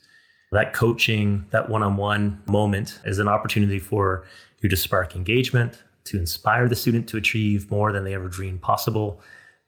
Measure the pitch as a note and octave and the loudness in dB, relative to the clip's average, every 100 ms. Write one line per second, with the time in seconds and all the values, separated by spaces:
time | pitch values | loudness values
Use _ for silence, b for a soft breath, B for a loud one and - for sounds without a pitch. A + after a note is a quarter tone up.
0 | b b b b b G2+ - - A#2 A#2 | b b b b b 0 0 2 2 2
1 | - G#2+ G#2 G2+ - A2 A2+ A2 G#2 G2 | 0 2 2 0 0 -2 0 0 0 0
2 | G#2 G#2 G2+ G2+ - G2+ G#2+ G2 - - | 0 0 -2 -4 0 2 2 0 -4 -8
3 | G#2+ G2 G#2 G#2+ A#2 A2 G2+ G2 - G#2+ | -4 0 2 0 0 0 2 0 -2 0
4 | G2 F#2 b b b _ G2 F#2 - G2 | 0 0 b b b _ 0 0 0 -2
5 | F2+ F2+ F2+ A#2+ B2+ B2 A#2 - _ _ | -2 -4 0 2 2 2 0 -4 _ _
6 | - G2+ E2+ - A2 A#2 B2 A#2 B2+ A2+ | -6 -4 -4 -2 0 2 2 2 2 0
7 | A2+ A2 - A2 G#2+ G#2 G2+ G#2 G#2+ G2+ | 0 -2 -2 0 0 0 0 0 0 0
8 | F#2+ G2 F#2 F2+ F#2+ F#2 - G#2 - G#2+ | -4 -6 -6 -8 -8 -4 -2 0 0 -2
9 | G#2 G2+ b b b b | -2 -6 b b b b